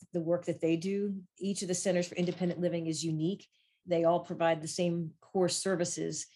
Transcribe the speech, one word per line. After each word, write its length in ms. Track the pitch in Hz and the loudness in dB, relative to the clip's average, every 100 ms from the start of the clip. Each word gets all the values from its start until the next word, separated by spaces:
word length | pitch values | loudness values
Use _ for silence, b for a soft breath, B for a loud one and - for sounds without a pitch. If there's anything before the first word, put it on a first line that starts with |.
| - | -6
the 60 | 175 | -2
work 260 | 160 175 175 | 0 0 0
that 140 | 165 | 0
they 160 | 165 165 | 2 2
do. 380 | 190 202 202 196 180 - | 0 -2 -2 -4 -10 -6
Each 240 | 196 190 | -4 -2
of 60 | 185 | -2
the 80 | 185 | -2
centers 320 | 196 175 175 | 0 0 0
for 80 | - | -2
independent 440 | 175 170 175 165 | -2 0 -2 0
living 280 | 175 165 165 | 0 0 -2
is 160 | 151 | -2
unique. 420 | 165 156 165 196 - _ _ _ 180 | -2 0 0 -2 -10 _ _ _ -2
They 200 | 170 165 | 2 4
all 160 | 175 | 4
provide 420 | 175 180 165 160 | 0 0 2 2
the 40 | 160 | -2
same 440 | - 175 170 160 - | -2 0 0 -4 -10
core 280 | - 190 180 | -4 2 2
services, 760 | - 196 170 170 160 165 156 - | 2 0 0 0 -2 -4 -6 -10